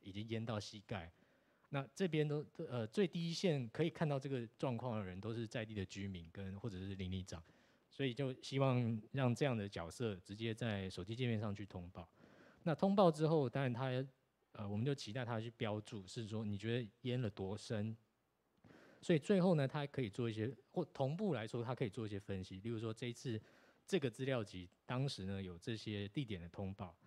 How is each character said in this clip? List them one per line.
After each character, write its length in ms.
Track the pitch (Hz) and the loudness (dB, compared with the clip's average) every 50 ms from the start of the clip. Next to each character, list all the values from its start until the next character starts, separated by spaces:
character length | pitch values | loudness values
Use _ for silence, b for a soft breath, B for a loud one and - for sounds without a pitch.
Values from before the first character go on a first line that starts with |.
已 100 | - 101 | -14 -10
经 160 | 92 104 107 113 | -8 -6 -4 -4
淹 180 | 113 110 113 | -2 -2 -2
到 140 | 117 113 107 | -2 -2 -2
膝 200 | - - - 104 | -2 -4 -10 -12
盖。 300 | - - 117 92 82 85 - b b b b b b b b b b b | -8 -6 -6 -6 -6 -8 -14 b b b b b b b b b b b
那 140 | 143 139 135 - - | -4 -4 -4 -4 -2
这 120 | - 190 170 | -2 0 2
边 200 | 156 156 151 151 | 4 2 2 2
都， 180 | 147 151 143 - - - 165 - | 2 -2 -4 -6 -8 -10 -8 -4
呃， 160 | 127 123 110 | -2 -2 -2
最 220 | 107 - 214 202 - | 0 2 2 2 2
低 260 | - 175 170 170 165 | 2 0 -2 -2 0
线 340 | - - 185 151 139 120 107 | 2 2 4 4 2 0 -2
可 140 | - - 160 | 0 0 0
以 60 | 165 | 0
看 180 | - - 170 147 | 2 2 2 2
到 120 | 143 135 | 2 0
这 100 | 131 139 | 0 -2
个 160 | 135 123 117 107 - - | -2 -2 -4 -4 -6 -2
状 180 | - 135 120 110 | 0 0 0 0
况 220 | 123 127 110 107 | 0 -2 -2 -2
的 40 | 98 | -2
人 160 | 92 90 95 | -4 -4 -6
都 140 | 95 117 113 | -4 -4 -4
是 140 | 117 117 107 | -2 -4 -2
在 180 | - 127 110 | -2 -4 -4
地 80 | 107 110 | -2 -2
的 100 | 104 95 | -2 -2
居 240 | - - 98 98 98 | -2 -4 -6 -4 -4
民 220 | 95 87 82 82 | -6 -6 -8 -10
跟， 240 | - 101 98 95 95 101 | -10 -8 -8 -8 -6 -6
或 100 | - 117 | -6 -6
者 80 | 95 90 | -6 -6
是 160 | 95 98 98 | -6 -6 -4
邻 180 | 95 95 90 | -4 -4 -2
里 120 | 95 95 90 | -2 -4 -4
长， 200 | - - 82 - b b b b b b b b b | -6 -8 -12 -12 b b b b b b b b b
所 160 | - - 139 | -4 -2 -2
以 80 | 131 117 | 0 0
就 180 | 143 139 127 131 - - | 0 -2 -2 -2 -4 -6
希 160 | - 135 135 | -2 2 4
望 420 | 135 135 123 123 120 113 117 107 104 - | 6 6 6 6 6 4 2 0 -2 -4
让 220 | - 139 135 123 117 | 0 2 4 4 4
这 100 | - 147 | 4 4
样 140 | 139 120 110 | 2 2 2
的 100 | 101 101 | -2 -2
角 220 | - 92 85 117 | -4 -6 -6 -6
色 260 | - - 123 110 98 90 | -4 -2 -2 -2 -2 -2
直 180 | - - 101 | -6 -10 -8
接 180 | 104 113 113 110 | -4 -2 -2 -2
在 340 | - 123 117 104 98 95 92 | -2 0 0 0 0 -2 -2
手 160 | - 92 87 | -4 -6 -6
机 120 | 101 113 | -6 -2
界 100 | 120 127 | 0 0
面 140 | 120 113 107 | 2 2 2
上 160 | 110 104 95 | 0 -2 -2
去 100 | 101 101 | -4 -6
通 240 | - - 92 87 90 | -8 -8 -10 -10 -10
报。 180 | - 92 85 - B B B B B B B B B B | -10 -12 -14 -14 B B B B B B B B B B
那 140 | B 175 147 | B 0 2
通 200 | - 190 196 196 | 4 4 4 8
报 140 | 202 196 170 | 10 10 10
之 160 | 151 151 160 | 8 8 6
后， 240 | 151 165 156 139 120 | 4 6 6 4 4
当 140 | - 139 139 | 2 2 2
然 100 | 127 120 | 2 2
他， 160 | 113 135 131 127 127 135 135 - _ _ _ _ _ _ _ | 0 0 0 0 0 -2 -4 -8 _ _ _ _ _ _ _
呃， 180 | - 110 107 101 | -10 -8 -4 -2
我 80 | 104 104 | 0 0
们 80 | 120 | 2
就 80 | 143 139 | 0 0
期 180 | - - 104 | -2 -4 -6
待 140 | 104 131 123 | -6 -4 -2
他 160 | 117 120 110 | -2 -2 -2
去 80 | 110 117 113 - | -2 -4 -4 -4
标 240 | 120 107 104 107 | -2 0 0 -2
注， 240 | 104 - 120 104 92 | -4 -6 -8 -10 -10
是 220 | 90 - 123 113 98 | -8 -6 -6 -4 -4
说 180 | 110 107 113 | -2 -2 -2
你 100 | 104 101 | -2 -2
觉 220 | 95 104 113 117 127 | -2 0 0 0 0
得 100 | 120 101 - _ | 0 -4 -8 _
淹 180 | - 123 120 127 | -4 -2 0 0
了 80 | 127 104 | 0 0
多 300 | - - 95 95 107 107 | -2 -2 -4 -4 -4 -4
深。 400 | - - 120 104 104 113 110 - _ _ _ _ _ _ _ _ _ _ _ _ - B B B B B B B | -4 -4 -2 -2 -2 -2 -4 -6 _ _ _ _ _ _ _ _ _ _ _ _ -20 B B B B B B B
所 140 | B - 175 | B 2 2
以 20 | 147 | 4
最 240 | - - 208 185 | 4 6 6 6
后 140 | 170 190 170 | 8 8 6
呢， 120 | 151 135 135 | 6 4 4
他 160 | - 151 143 139 | 2 0 -4 -2
可 120 | - 139 | -2 -2
以 80 | 131 98 | -2 0
做 220 | - - 120 117 | 0 0 0 0
一 40 | 107 | 0
些， 220 | 110 107 - - - - _ - | 0 0 -2 -2 -4 -12 _ -2
或 120 | 180 151 - - | -2 -2 -2 0
同 240 | - 139 131 156 175 | 0 0 0 0 0
步 160 | 220 196 147 | 0 2 2
来 140 | 110 110 110 | 0 0 -2
说， 160 | - 120 117 | -2 -2 -2
他 100 | 123 127 | -2 -2
可 100 | - 135 | 0 -2
以 60 | 104 | -2
做 160 | - 120 110 | -2 -2 -4
一 40 | 104 | -4
些 100 | 104 98 | -4 -6
分 240 | - - 98 95 90 | -4 -4 -4 -4 -4
析。 160 | - 92 95 | -6 -8 -8
例 100 | 101 117 | -6 -4
如 80 | 117 110 | -4 -2
说 160 | 117 113 110 | -2 -4 -4
这 140 | - 123 120 | -4 -4 -6
一 60 | 117 | -6
次 280 | - - 135 113 110 B B B B B B B B B B | -4 -4 -4 -4 -4 B B B B B B B B B B
这 120 | 196 175 | 2 2
个 80 | 135 123 | 2 0
资 180 | - - 131 | -2 -2 0
料 180 | 135 131 120 107 | 0 2 0 0
集， 260 | - - 92 87 87 _ _ _ | -2 -6 -10 -10 -12 _ _ _
当 240 | - 127 127 139 139 | -4 -2 0 0 0
时 160 | - - 95 | -2 -4 -4
呢 160 | 95 98 95 | -4 -4 -4
有 160 | 95 90 87 85 | -4 -6 -8 -8
这 180 | - 123 113 | -6 -6 -6
些 320 | 107 - 113 107 101 101 101 | -4 -4 -4 -4 -4 -4 -4
地 140 | - 156 139 | -4 -4 -4
点 160 | 110 104 87 | -2 -4 -6
的 80 | 85 85 | -8 -8
通 220 | - - 98 95 95 | -8 -6 -4 -4 -4
报， 200 | - 101 87 - - B | -6 -8 -10 -12 -14 B